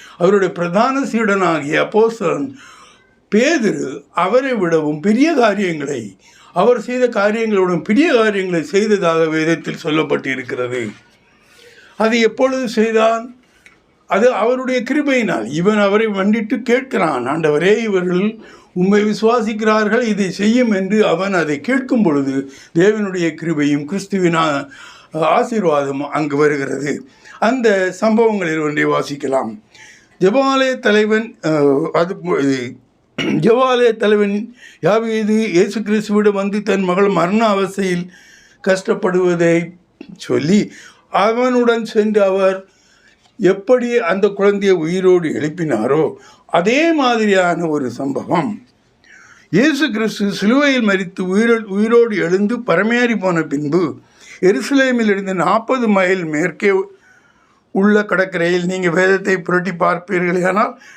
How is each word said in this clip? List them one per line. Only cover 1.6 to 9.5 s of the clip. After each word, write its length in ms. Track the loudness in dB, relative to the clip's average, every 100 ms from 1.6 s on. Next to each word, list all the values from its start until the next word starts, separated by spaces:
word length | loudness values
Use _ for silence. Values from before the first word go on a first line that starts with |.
| -2 -2
அப்போஸ்தலன் 720 | 0 2 0 0 -4 -4 -6 -12 -20 -20 -20 -20 _ _ _
பேதுரு 680 | 2 2 2 0 -2 -6 -10 -8
அவரை 420 | -4 0 0 0
விடவும் 460 | -2 0 0 0 -2
பெரிய 340 | 0 2 2
காரியங்களை, 840 | 2 2 0 -2 -4 -6 -6 -8 -18 _ -20 -8
அவர் 280 | 0 2 2
செய்த 280 | -2 -2 0
காரியங்களோடும் 760 | 2 0 0 0 2 2 0
பெரிய 320 | 0 2 4
காரியங்களை 480 | 4 2 0 -2 -2
செய்ததாக 640 | 0 0 2 2 2 2
வேதத்தில் 580 | 2 0 0